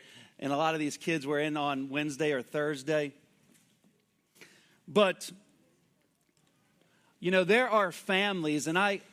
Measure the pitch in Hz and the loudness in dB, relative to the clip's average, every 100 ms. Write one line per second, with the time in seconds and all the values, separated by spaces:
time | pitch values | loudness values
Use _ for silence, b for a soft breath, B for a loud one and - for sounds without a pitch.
0 | B B B B 139 143 160 160 151 - | B B B B -4 0 0 0 -4 -6
1 | - 165 135 147 151 151 147 135 135 139 | -4 -2 -2 -2 -2 -2 -2 -2 -4 -4
2 | 151 143 156 139 117 151 147 147 135 156 | -4 -2 -2 -2 -4 -4 -4 -4 -2 0
3 | 147 - _ _ _ _ _ _ _ _ | -2 -8 _ _ _ _ _ _ _ _
4 | _ _ _ - B B B B - 147 | _ _ _ -20 B B B B -2 2
5 | 196 175 - - _ _ _ _ _ _ | 2 2 -8 -16 _ _ _ _ _ _
6 | _ _ _ _ _ b b b b b | _ _ _ _ _ b b b b b
7 | b b 170 185 180 220 254 214 190 - | b b 0 2 6 4 4 2 2 -2
8 | - 190 202 190 156 151 139 170 202 196 | -2 0 2 0 0 -2 0 2 2 0
9 | - | -4